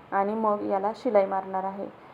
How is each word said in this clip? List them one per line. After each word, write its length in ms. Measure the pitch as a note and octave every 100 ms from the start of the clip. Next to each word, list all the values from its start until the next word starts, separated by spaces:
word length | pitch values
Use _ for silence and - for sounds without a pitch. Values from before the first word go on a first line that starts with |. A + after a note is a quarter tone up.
| -
आणि 220 | G3 G3
मग 280 | A3 A3 G#3
याला 300 | G#3 G3 G3+ A3
शिलाई 300 | B3+ G#3 G3
मारणार 380 | G3 F#3+ F#3+
आहे. 240 | F#3+ G3 - - -